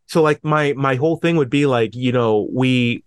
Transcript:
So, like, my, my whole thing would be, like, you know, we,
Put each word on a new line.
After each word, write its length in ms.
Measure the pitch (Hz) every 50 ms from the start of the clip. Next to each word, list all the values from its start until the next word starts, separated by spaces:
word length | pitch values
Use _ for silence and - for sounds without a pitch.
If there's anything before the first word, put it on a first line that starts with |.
| _
So, 140 | - - 170
like, 220 | 156 151 147 -
my, 300 | - 151 151 151 147 143
my 240 | 143 135 139 135 131
whole 200 | 123 147 165 165
thing 200 | 156 - 170 170
would 140 | 160 139 120
be, 140 | 143 143 147
like, 280 | 139 127 117 113 104 104
you 160 | 127 127 123
know, 380 | 120 123 117 113 107 104 95 -
we, 520 | - 127 131 127 127 123 120 120 117 - -